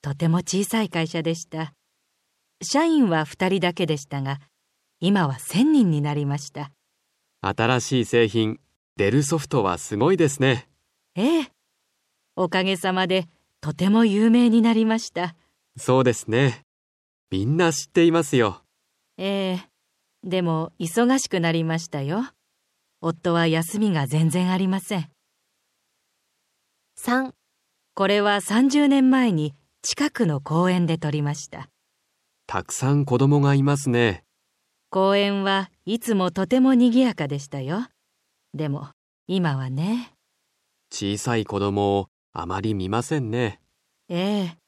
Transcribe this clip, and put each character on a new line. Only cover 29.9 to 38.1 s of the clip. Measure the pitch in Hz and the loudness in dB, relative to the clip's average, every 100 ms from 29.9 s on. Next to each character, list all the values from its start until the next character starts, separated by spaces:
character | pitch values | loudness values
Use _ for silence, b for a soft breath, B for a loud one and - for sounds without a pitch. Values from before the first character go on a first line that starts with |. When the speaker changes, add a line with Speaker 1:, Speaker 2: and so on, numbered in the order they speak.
| - 294 | -2 -4
Speaker 1:
く | - 208 | 0 0
の | 143 | 0
公 | 143 160 180 | -2 0 2
園 | 180 170 | 2 0
で | 165 | -2
撮 | 160 | -2
り | 147 | -2
ま | 143 | -4
し | 143 - | -6 -10
た。 | - - _ _ _ _ _ _ _ - | -16 -18 _ _ _ _ _ _ _ -8
Speaker 2:
た | 98 | -8
く | - | -6
さ | - 131 | -4 0
ん | 143 139 | 2 2
子 | 123 | 2
供 | 139 147 | 4 4
が | 143 139 | 4 4
い | |
ま | 139 143 | 2 0
す | 139 | 0
ね。 | 120 117 92 _ _ _ _ _ _ _ | 2 2 0 _ _ _ _ _ _ _
Speaker 1:
公 | 190 190 202 | 0 2 2
園 | 202 202 | 0 -2
は | 196 196 190 _ - | 0 -2 -4 _ -6
い | 226 | -6
つ | 233 | -2
も | 208 180 | 0 0
と | 170 190 | -2 0
て | 254 | 4
も | 262 254 | 4 6
賑 | 247 240 254 | 4 4 2
や | - | 0
か | 147 | -4
で | 143 | -6
し | 139 | -8
た | 139 | -10
よ。 | 131 180 254 _ _ | -6 -6 -8 _ _